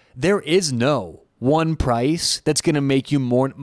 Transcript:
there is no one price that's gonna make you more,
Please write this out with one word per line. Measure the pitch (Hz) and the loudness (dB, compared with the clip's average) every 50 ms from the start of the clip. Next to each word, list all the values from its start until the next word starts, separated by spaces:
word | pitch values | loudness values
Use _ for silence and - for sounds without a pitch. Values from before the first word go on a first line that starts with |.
| _ _ - | _ _ -10
there | 127 135 180 208 190 | -4 0 0 0 0
is | - 151 165 202 175 143 | 0 0 0 0 0 0
no | 127 117 120 143 147 120 92 82 76 - _ _ _ - | 0 0 0 2 0 0 -4 -8 -14 -20 _ _ _ -4
one | 117 131 151 160 160 160 160 | 0 2 2 2 2 0 -2
price | - - 131 117 117 127 147 165 165 - - - - - | -2 0 0 0 2 2 0 0 0 -2 -4 -4 -2 -2
that's | 160 147 - | -2 -2 0
gonna | - 170 151 143 | 0 0 0 2
make | 139 139 135 135 - - | 2 2 0 0 0 0
you | 147 139 | -2 0
more, | 131 123 123 127 135 131 - 135 | 0 2 2 2 2 0 -2 -2